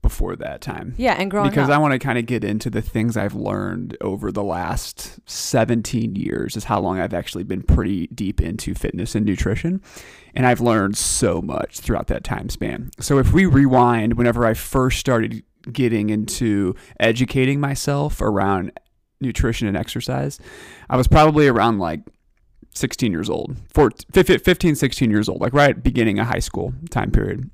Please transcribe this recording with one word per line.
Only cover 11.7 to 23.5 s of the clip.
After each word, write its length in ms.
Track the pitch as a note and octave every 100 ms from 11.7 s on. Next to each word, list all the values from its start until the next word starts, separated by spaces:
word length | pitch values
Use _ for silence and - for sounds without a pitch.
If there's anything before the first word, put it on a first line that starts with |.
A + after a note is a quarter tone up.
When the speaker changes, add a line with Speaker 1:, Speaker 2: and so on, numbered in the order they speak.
| -
Speaker 1:
throughout 300 | - A2+ -
that 160 | -
time 240 | - - -
span. 420 | - - - B2 -
So 200 | - C#3
if 140 | C3
we 140 | E3 F#3+
rewind, 680 | C#3 C#3 B2+ B2 A#2 A2
whenever 300 | A#2 A#2+ A#2
I 100 | A#2
first 440 | A2 - C3+ B2+ -
started 460 | - B2 A2 A2+ - _ -
getting 400 | A#2 B2 A2 G#2
into 640 | G#2+ G#2 - A#2 G2+ F#2+ F#2 - -
educating 640 | A2+ A#2 B2+ C3+ B2+ C#3
myself 600 | C#3 C#3 - C#3+ D3 -
around 520 | G#2 G2+ G2 G2 F2+ - _ _ _ _
nutrition 480 | C3 - B2 A2 A2
and 80 | F#2+
exercise, 640 | - A#2 - C3 C#3 - - - - - -
I 60 | C#3+
was 100 | C3
probably 400 | D#3 D#3 D3+ D3
around, 320 | A#2+ A2+ G#2+
like, 220 | E2+ D#2 - _ _ _ _ _ -
sixteen 380 | - - - A#2+
years 180 | E2+ G2+
old, 260 | - -